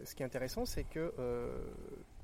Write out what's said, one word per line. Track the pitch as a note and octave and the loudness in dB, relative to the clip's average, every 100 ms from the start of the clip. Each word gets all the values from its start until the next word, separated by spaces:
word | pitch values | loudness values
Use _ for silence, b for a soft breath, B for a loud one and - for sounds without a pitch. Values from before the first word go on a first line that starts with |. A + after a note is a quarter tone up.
ce | - - | -6 -2
qui | |
est | C3 | 0
intéressant, | B2 B2+ A3+ B3 | 2 0 2 2
c'est | - | 2
que, | - D#3+ E3 - | 0 2 2 2
euh, | B2 A#2+ B2 B2+ - - - - - - | 2 4 2 0 -2 -4 -6 -8 -10 -10